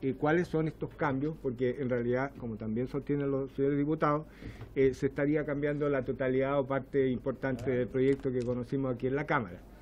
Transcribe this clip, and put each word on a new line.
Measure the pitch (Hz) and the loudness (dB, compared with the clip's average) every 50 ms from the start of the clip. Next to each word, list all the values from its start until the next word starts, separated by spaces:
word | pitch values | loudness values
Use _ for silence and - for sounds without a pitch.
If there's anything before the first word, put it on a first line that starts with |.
eh, | - 135 127 | -2 -2 -2
cuáles | - 151 147 160 175 180 - | 0 2 2 2 2 2 0
son | - 156 160 160 | 0 0 0 -2
estos | - - 160 - - | -4 -6 -8 -8 -4
cambios, | - 165 147 131 135 139 156 165 - | -2 -2 0 0 0 -2 -4 -4 -4
porque | - 139 117 117 131 123 123 143 | -4 -4 -2 0 0 0 0 0
en | 143 120 | -2 0
realidad, | 127 120 117 120 123 127 135 139 - - | 0 0 0 0 0 0 0 -2 -4 -8
como | 127 117 110 | -8 -8 -6
también | 101 113 110 107 117 131 | -6 -4 -4 -2 -2 -2
sostienen | 127 - 143 - - 147 143 143 139 | -2 -4 -4 -2 0 0 0 0 0
los | 139 135 139 135 | 0 0 -2 -4
señores | - 135 135 139 147 143 | -2 0 2 2 2 2
diputados, | 143 143 160 160 165 151 147 151 151 - - - - - - - - - - | 2 0 0 2 2 2 2 2 -2 -6 -14 -14 -14 -14 -12 -14 -14 -2 2
eh, | 135 135 135 127 | 4 4 4 4
se | - 147 | 2 0
estaría | 135 - - 143 147 151 151 147 | -2 0 0 2 2 2 2 0
cambiando | 156 143 143 147 147 147 143 147 147 | -2 -2 0 0 0 0 0 0 0
la | 143 135 120 | 0 0 0
totalidad | 139 127 113 135 131 127 131 131 135 143 143 | -2 -2 0 0 2 2 2 2 2 2 2
o | 131 | 2
parte | 127 135 135 135 - - 143 131 131 | 0 0 -2 -2 0 2 2 2 2
importante | 123 113 - 139 123 - - 135 127 117 117 135 | 2 0 -2 -4 -2 -2 -2 -2 -2 -2 0 0
del | 127 123 123 120 | 0 0 0 0
proyecto | - 131 131 135 139 135 - 135 | 2 4 4 4 4 2 0 -2
que | 123 123 | -2 0
conocimos | 120 120 123 123 123 - 139 139 135 131 123 | 0 -2 -2 -2 -2 -2 -2 0 0 0 -2
aquí | 110 123 127 | -2 -2 0
en | 131 | 0
la | 143 147 | 0 0
Cámara. | - 160 143 113 90 87 - - - - - | 0 0 0 0 -2 -8 -14 -16 -18 -20 -20